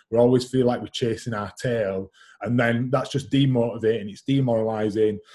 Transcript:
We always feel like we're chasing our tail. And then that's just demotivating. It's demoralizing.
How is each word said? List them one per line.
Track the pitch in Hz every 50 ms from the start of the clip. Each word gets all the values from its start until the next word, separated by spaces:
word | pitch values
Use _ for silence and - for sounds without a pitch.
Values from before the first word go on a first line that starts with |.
| _ -
We | 113
always | 117 120 123 127 127 123 -
feel | - 131 127
like | 120 120 -
we're | 110
chasing | 104 - - 127 117 110 - - 120 113
our | 104 104 95 - -
tail. | - 131 117 117 107 95 98 95 95 95 _ _ - - - -
And | - 107 120 123
then | 120 117 117 117 127 127
that's | 131 143 - -
just | - 139 - -
demotivating. | - 139 139 135 127 120 117 120 101 113 113 110 113 110 101 104
It's | 101 - -
demoralizing. | - 135 139 135 123 117 113 110 110 110 107 110 107 98 110 107 107 104 101 - _ -